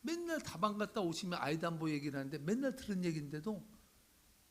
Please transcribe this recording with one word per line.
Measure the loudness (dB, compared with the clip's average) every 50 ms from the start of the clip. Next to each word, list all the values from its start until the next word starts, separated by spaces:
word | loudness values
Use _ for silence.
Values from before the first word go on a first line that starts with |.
맨날 | -2 -2 -2 -2 0 0 -2 -2
다방 | -2 -4 -2 2 2 2 2 2
갔다 | -2 0 0 0 2
오시면 | 2 0 0 -2 -2 0 0
아이담보 | 2 2 2 2 2 0 0 2 0 2
얘기를 | 2 2 0 0 -2 -2
하는데 | -4 -2 -4 -2
맨날 | 0 2 2 4 2 0 0
들은 | -2 -2 -2 0 2 2
얘기인데도 | 2 2 2 -2 -2 -6 -4 -2 -2 -4 -4 -6 -12 -20 -20 -20 -20 -20 -20 -20 -20 -20 -20 -20 -20 -20 -20 -20 -20